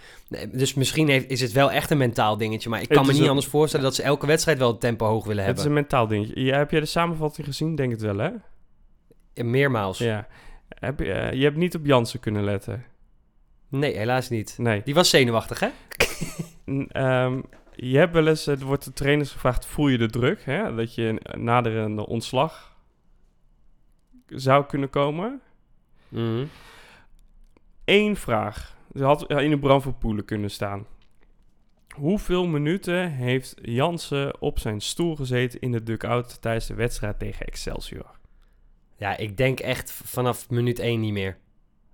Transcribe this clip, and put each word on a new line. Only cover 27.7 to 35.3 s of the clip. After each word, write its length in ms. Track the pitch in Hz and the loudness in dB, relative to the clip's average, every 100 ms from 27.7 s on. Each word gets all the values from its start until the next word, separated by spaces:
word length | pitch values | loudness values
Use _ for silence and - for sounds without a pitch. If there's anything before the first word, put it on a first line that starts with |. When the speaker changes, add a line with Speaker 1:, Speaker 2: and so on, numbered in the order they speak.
| - | -14
Speaker 2:
Eén 320 | - 196 208 202 | 0 2 4 0
vraag. 600 | - 110 104 - - - - | -2 -2 -2 -6 -14 -20 -14
Er 120 | 131 | -2
had, 220 | 135 151 - | 2 2 0
eh, 120 | 147 | 0
in 60 | 143 | 2
de 80 | 147 | 2
Bram 220 | 139 139 | 4 4
van 160 | 131 123 | 2 -2
Poelen 260 | 113 104 | -2 -2
kunnen 260 | - 107 101 | -2 -4 -4
staan. 360 | - 101 101 98 - - - - _ _ _ _ _ - | -4 -6 -6 -10 -18 -20 -20 -20 _ _ _ _ _ -20
Hoeveel 520 | - 147 208 - 180 180 | -6 0 0 0 0 2
minuten 640 | 151 147 196 180 175 180 | 0 0 0 0 -2 -2
heeft 420 | 135 123 131 131 - | -2 0 0 -2 -10
Jansen 800 | - 117 156 170 - 139 139 - | -4 0 0 0 -4 -4 -4 -4
op 180 | - - | -4 -2
zijn 220 | 120 104 | -2 -4
stoel 360 | - - 170 147 | -4 -2 -2 -2
gezeten 440 | 131 | -2